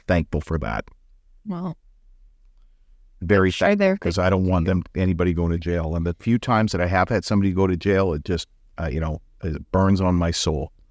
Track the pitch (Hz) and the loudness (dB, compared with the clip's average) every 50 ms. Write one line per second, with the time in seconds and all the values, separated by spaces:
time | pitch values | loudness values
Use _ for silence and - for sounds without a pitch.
0 | _ - 92 85 73 - - 76 - - 82 78 69 52 55 52 - - - _ | _ -2 0 0 0 -2 -4 -6 -6 -4 -6 -4 -4 -4 -6 -8 -8 -12 -16 _
1 | _ _ - _ _ _ - - - 214 185 170 180 185 156 _ _ - _ _ | _ _ -20 _ _ _ -20 -20 -12 -10 -10 -8 -8 -10 -10 _ _ -20 _ _
2 | _ - - - - - _ _ _ _ _ _ - _ _ _ _ _ - _ | _ -20 -20 -20 -20 -20 _ _ _ _ _ _ -20 _ _ _ _ _ -20 _
3 | - - _ - 95 85 104 98 95 95 90 - - 98 101 101 101 95 95 98 | -20 -20 _ -8 -2 2 4 4 4 4 2 2 2 2 2 4 2 2 0 0
4 | - 87 87 95 90 92 95 92 92 92 92 90 82 90 92 90 82 - - 82 | -2 -4 0 2 2 2 2 2 2 2 2 2 2 2 0 0 -2 -4 -4 -2
5 | 92 92 92 80 87 90 85 82 85 85 85 85 82 87 87 85 80 78 82 85 | 0 0 2 0 0 0 0 0 0 0 -2 -2 -2 -2 -2 -2 -2 -2 -2 -2
6 | 82 87 82 _ - 113 117 120 - - 120 110 110 107 - 87 87 87 92 92 | -2 -4 -4 _ -2 0 0 0 0 0 0 2 2 0 0 0 0 2 2 2
7 | 92 - 120 101 - - 110 101 98 98 90 92 98 92 92 85 - 101 98 95 | 2 2 0 -2 -2 0 0 2 2 2 2 2 2 2 0 0 0 0 2 2
8 | 98 92 80 76 73 - 87 82 - _ _ _ _ _ - - 82 78 - 80 | 2 0 -2 -4 -4 -4 -4 -4 -4 _ _ _ _ _ -12 -8 -6 -4 -4 -4
9 | 80 78 78 - - _ _ - - 82 78 71 - _ - 92 95 95 98 92 | -4 -4 -6 -8 -10 _ _ -10 -8 -8 -6 -8 -8 _ 0 2 2 4 2 2
10 | 95 92 90 87 85 85 85 - - 90 78 71 - - _ _ - _ | 2 2 2 2 0 0 -2 -2 -2 -2 -2 -4 -6 -8 _ _ -20 _